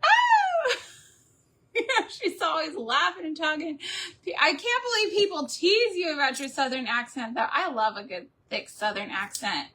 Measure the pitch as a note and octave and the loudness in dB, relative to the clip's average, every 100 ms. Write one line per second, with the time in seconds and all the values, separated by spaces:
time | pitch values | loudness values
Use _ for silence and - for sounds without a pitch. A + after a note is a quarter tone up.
0 | - A5 B5 G#5+ G5 E5+ D5+ - - - | 6 6 8 6 6 2 0 -2 -6 -20
1 | - _ _ _ _ _ _ - A#4 B4 | -20 _ _ _ _ _ _ -4 0 0
2 | G4+ - G#4 - E4+ D#4+ D#4+ C#4+ A3+ C4 | 0 -4 -6 -2 -2 0 -2 -6 0 2
3 | F4 F4+ E4 D#4 D#4+ D#4 D#4+ D4 - - | 2 0 -8 -4 -2 -2 -4 -8 -8 -10
4 | - - - - D4+ D4+ A#4 A#4+ B4 A#4 | -10 -10 -10 2 2 2 0 0 0 0
5 | G#4+ G#4 G4+ E4+ C4 - E4+ G#4 A#4 F#4 | 0 2 2 0 -6 0 4 4 2 0
6 | F4 D4+ C#4 C4 C#4 - C4+ B3+ B3 A#3 | -4 0 0 0 -8 -2 -2 -2 -2 -2
7 | A#3 - A#3 A#3 A3+ - F4+ B3+ G#3+ G#3 | -2 -6 -6 -2 0 0 -2 0 0 -2
8 | G3+ F3+ - _ _ G#3+ - - G#3+ G3 | -10 -12 -12 _ _ -8 -8 -4 -4 -2
9 | G3+ F#3+ G3+ - G#3 E3 F3+ | -6 -6 -6 -6 -4 -4 -6